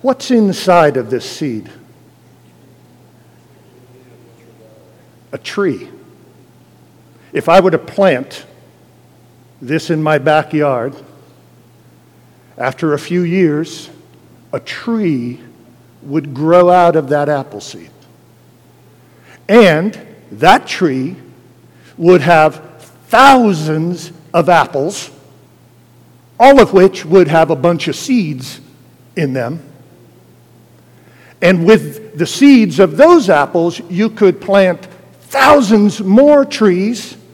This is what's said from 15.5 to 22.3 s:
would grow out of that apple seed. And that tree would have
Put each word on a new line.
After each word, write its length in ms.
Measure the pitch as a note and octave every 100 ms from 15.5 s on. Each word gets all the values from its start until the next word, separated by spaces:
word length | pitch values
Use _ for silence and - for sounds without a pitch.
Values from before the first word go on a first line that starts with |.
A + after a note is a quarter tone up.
| _ _ _ _ _
would 300 | C#3+ D3+ C#3+
grow 360 | C3 D#3 F3+ F3
out 260 | F3+ F3 D#3+
of 140 | C3+
that 180 | D3 C#3+
apple 320 | C#3+ C3 G#2
seed. 320 | - E2+ D#2 _ _ _ _ _ _ _ _ _ _ _ _ _ _ - -
And 500 | A3+ G3 D3+ G3 - - - _
that 360 | G#2 D#3+ A3 -
tree 500 | - E3+ C3 C3+ F#3 - _ _ _ _ _ _ -
would 240 | E3+ F3+
have 420 | C#3+